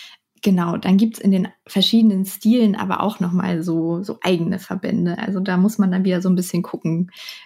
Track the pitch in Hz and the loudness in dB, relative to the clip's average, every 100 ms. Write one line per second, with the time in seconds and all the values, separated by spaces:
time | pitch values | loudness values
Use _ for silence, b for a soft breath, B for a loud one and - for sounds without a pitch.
0 | B B _ _ - 185 170 170 180 190 | B B _ _ 0 0 0 -2 2 4
1 | 226 226 202 190 180 _ _ - 190 226 | 2 0 0 0 0 _ _ -2 2 4
2 | 220 190 190 - 214 247 220 196 196 190 | 4 2 -2 -2 2 4 4 2 -2 -2
3 | 196 220 175 175 - 170 175 165 165 170 | -2 -2 -2 0 0 -2 -2 -2 -2 -4
4 | 196 - 180 180 170 180 - 185 - - | -6 -6 0 0 0 -4 -6 -8 -4 -2
5 | 175 170 - 190 190 180 196 214 190 180 | -2 -2 -6 -4 -2 2 2 2 0 2
6 | 190 180 185 180 180 175 175 - - 165 | 0 0 0 0 0 -4 -4 -6 -4 -2
7 | 180 B B B | -4 B B B